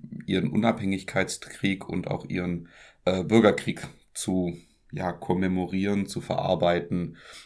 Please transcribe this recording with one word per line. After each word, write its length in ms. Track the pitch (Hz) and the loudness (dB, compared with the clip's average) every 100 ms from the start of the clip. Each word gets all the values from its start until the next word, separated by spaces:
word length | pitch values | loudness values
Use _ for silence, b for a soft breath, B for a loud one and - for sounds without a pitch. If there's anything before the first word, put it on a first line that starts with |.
| - - - | -14 -12 -2
ihren 240 | 92 73 | 0 2
Unabhängigkeitskrieg 1400 | 107 113 - 95 95 - 98 92 - - - 101 98 - | 2 2 0 -2 -2 -2 0 0 -4 -10 -2 0 0 -4
und 200 | 90 - | -4 -2
auch 200 | 90 - | -4 -2
ihren, 400 | 90 90 85 85 B B B | -2 -2 -4 -8 B B B
äh, 180 | 90 92 | 0 2
Bürgerkrieg 640 | 82 110 104 - - 85 - - _ | 4 8 8 6 -2 -6 -10 -16 _
zu, 460 | - - 92 87 85 B B - | -6 0 0 0 -4 B B -12
ja, 220 | 78 92 | -6 -4
kommemorieren, 960 | - - 90 92 92 90 95 98 101 95 | -4 0 2 2 0 0 0 0 0 -2
zu 140 | - | -6
verarbeiten, 960 | - 90 95 90 87 87 - 90 85 B B B | -4 -2 2 4 4 2 0 -4 -4 B B B